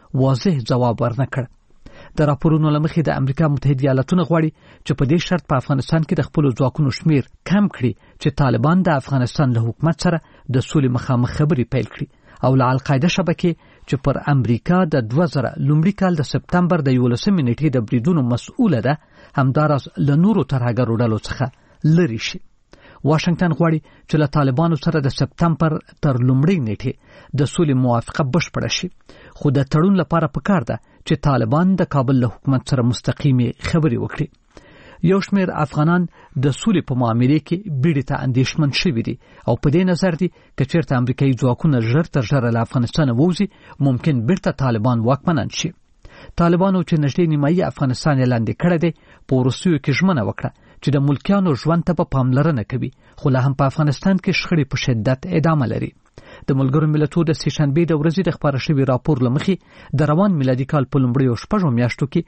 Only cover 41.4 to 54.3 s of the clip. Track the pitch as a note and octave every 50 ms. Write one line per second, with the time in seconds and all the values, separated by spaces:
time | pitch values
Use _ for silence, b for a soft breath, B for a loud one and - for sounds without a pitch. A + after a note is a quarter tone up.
41.4 | D3 E3+ - - - D#3+ C3+ A#2+ A2 A2+ A#2+ D#3+ E3+ - - D3 A#2 - C#3+ C3+
42.4 | A#2 A#2+ A#2 A2+ A#2 - - C3 A#2+ - - E3+ D3+ B2 A#2 A#2 D#3 F#3 E3 -
43.4 | G2+ - B B B B B B C#3 C#3 B2 A#2 - E3 C#3+ A#2+ G#2+ C3 F#3+ F#3
44.4 | - F3 - - C3 B2+ A#2 G#2+ G#2 B2+ A#2+ A#2 A2 A#2+ C#3+ - - - E3 C3
45.4 | - G2 - - - D#3+ - _ _ _ _ _ B B B B B B B -
46.4 | E3+ E3+ F3 F3 F#3+ G3 F#3+ F#3 D#3+ - F3 D#3 D3 C#3 - F#3+ F3 D#3+ D3+ D3
47.4 | C#3+ C#3+ F3 F3+ - E3 - - C#3+ B2+ A#2+ - - D#3+ C#3 C3 B2+ B2 B2 A#2
48.4 | A2+ A2 G#2+ - - F3 F3 D#3 E3 E3 - b b b b b b - C3+ B2+
49.4 | B2 C3 A#2 - - F#3 D#3+ C3 - D3 C3 - F3 F#3+ F3 B2+ G2+ G#2 - -
50.4 | - B2+ - b b b b b - C#3+ C3+ C#3+ C#3 C#3+ C#3 - - - G3+ G3+
51.4 | F#3 F3+ C3+ - - D#3 E3+ E3+ - - D#3+ - - - - C3+ B2+ C3 B2+ C3+
52.4 | D3 E3+ D3 A2+ G2+ - B2+ A#2 A#2+ C3 - b b b b b - C#3+ B2+ B2+
53.4 | B2 C#3 C3 - C#3+ C3+ - - D3+ D3 C3 - - G3 G3 F3+ - G3